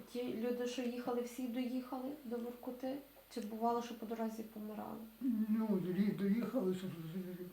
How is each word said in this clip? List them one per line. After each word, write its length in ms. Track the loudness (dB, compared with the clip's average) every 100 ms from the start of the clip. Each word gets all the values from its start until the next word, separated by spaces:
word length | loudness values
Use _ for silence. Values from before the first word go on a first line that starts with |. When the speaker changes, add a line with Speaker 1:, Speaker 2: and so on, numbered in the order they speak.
| -8
Speaker 1:
ті 220 | -4 -2 0
люди, 260 | 0 0 0
що 140 | 0
їхали, 400 | -2 -2 0 0
всі 260 | 0 -2 -2
доїхали 640 | 0 0 0 -2 -4 -4 -6
до 140 | -4 -4
Воркути? 600 | -4 -6 -6 -4 -2 -4 -6 -18 -12
Чи 120 | -6
бувало, 400 | -4 0 2 4
що 180 | 0 -4
по 60 | -4
дорозі 380 | -2 -2 -2
помирали? 540 | -8 -8 -8 -6 -6 -8 -10 -2 2 4 4
Speaker 2:
Ну, 180 | 4 6
дорі-, 440 | 4 4 4 4 4
доїхали, 580 | 4 4 4 2 2 2
що, 120 | -2 -6 -6 -4 -4 -6 -10